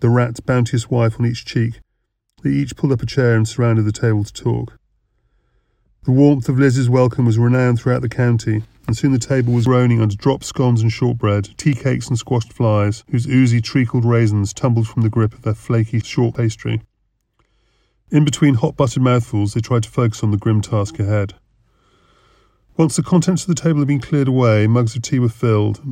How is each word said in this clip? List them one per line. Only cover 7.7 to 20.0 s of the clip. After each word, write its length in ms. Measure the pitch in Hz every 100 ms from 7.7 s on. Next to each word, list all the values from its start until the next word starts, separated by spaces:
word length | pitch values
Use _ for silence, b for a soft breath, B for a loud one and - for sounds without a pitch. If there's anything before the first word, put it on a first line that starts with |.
| 120
throughout 240 | 131 123
the 60 | 120
county, 540 | - 123 113 117 110 113 _ -
and 100 | 110
soon 160 | 143
the 60 | 131
table 340 | - 135 120
was 140 | 120 117
groaning 340 | 123 123 117
under 160 | 107 101
dropped 280 | 135 135
scones 360 | - - 127 117
and 100 | 113
shortbread, 600 | - 123 117 107 101 98 -
tea 160 | 156
cakes 340 | 123 131 127 -
and 100 | 117
squashed 340 | - 123 -
flies, 520 | - 117 104 104 107 -
whose 160 | 123 120
oozy 340 | 127 127 120
treacled 440 | - 139 120 127
raisins 500 | 117 117 110 104 98
tumbled 340 | - 127 117 110
from 140 | -
the 80 | 110
grip 240 | 113 110
of 80 | -
their 120 | 117
flaky 460 | 107 - 117 110 117
short 360 | - - 120 120
pastry. 440 | 113 - 117 113 - _ _ _ _ _ _ _ _ _ _ _ -
In 140 | 151
between 300 | 147 - 147
hot 220 | 120 - -
buttered 260 | 131 131
mouthfuls, 500 | 127 123 113 104 101
they 80 | 120
tried 220 | - 123
to 80 | -
focus 320 | -